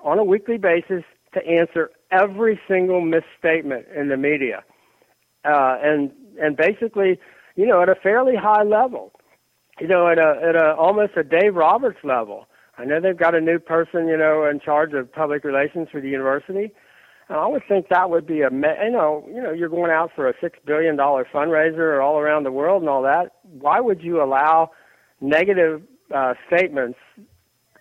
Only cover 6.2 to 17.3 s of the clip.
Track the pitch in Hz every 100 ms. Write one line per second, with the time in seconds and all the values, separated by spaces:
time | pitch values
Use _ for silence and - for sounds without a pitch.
6.2 | - - 151 143 170 202 226 202 190 180
7.2 | - - _ - 226 185 180 185 190 233
8.2 | 262 226 208 214 208 214 254 156 95 _
9.2 | _ _ _ _ _ - 160 180 170 165
10.2 | 156 135 165 165 156 156 170 208 208 175
11.2 | 143 165 208 180 160 226 262 - 147 123
12.2 | 107 101 - _ _ - 127 156 190 170
13.2 | 170 170 160 165 - 165 165 170 165 156
14.2 | 156 156 151 147 - 147 160 143 123 156
15.2 | 151 147 147 139 143 170 160 151 135 135
16.2 | 135 143 170 196 214 - _ _ _ _
17.2 | -